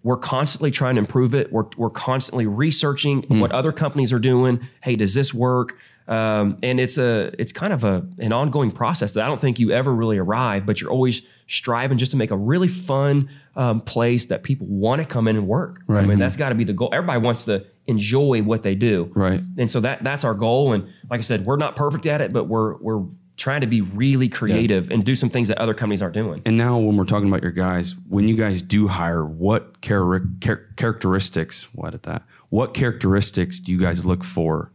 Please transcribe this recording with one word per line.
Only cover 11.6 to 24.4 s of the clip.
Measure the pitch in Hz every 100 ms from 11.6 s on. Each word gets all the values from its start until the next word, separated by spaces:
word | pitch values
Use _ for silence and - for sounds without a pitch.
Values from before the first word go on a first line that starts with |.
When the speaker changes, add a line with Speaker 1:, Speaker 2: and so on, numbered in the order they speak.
| - 117 135 127
Speaker 1:
just | 127
to | 135
make | 110
a | 98
really | 107 175 180
fun, | 180 - 135 143 143 139 - _ -
um, | 123 113
place | - 117 117 120 -
that | -
people | - 135 95
wanna | 98 107 139
come | 160 123 113
in |
and | 110 95
work. | 127 185 - -
Speaker 2:
Right. | 104
Speaker 1:
I |
mean, | 98
Speaker 2:
Mm-hmm. | 104
Speaker 1:
that's | 123 -
gotta | 139
be | 113
the | 110
goal. | 95 123
Everybody | 139 175 123
wants | 117 117 -
to | 98 - _ -
enjoy | 110 101 131 143 117
what | 104 113
they | 101 98
do. | 120 98 85 104
Speaker 2:
Right. | 95 92 90 -
Speaker 1:
And | 117
so | 123
that, | 117 -
that's | 117 143
our | 131
goal. | 104 113 123 143
And | 107 92 - -
like | 120
I |
said, | 113 110
we're | 95 143
not | 147
perfect | - 147 151 156
at | 151
it, | 123
but | -
we're, | - 113 110 -
we're | 110 110 90 - _ -
trying | 135 143
to | 123
be | 117
really | 95 98 135 135 127
creative | -